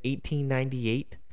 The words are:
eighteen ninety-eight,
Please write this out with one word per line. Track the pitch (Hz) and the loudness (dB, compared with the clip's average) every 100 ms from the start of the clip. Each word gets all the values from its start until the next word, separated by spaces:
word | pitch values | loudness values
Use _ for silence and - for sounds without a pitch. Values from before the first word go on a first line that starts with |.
eighteen | 127 139 - 147 135 | -2 -2 0 0 2
ninety-eight, | 131 131 127 113 120 - - - | 2 2 0 2 2 0 -10 -10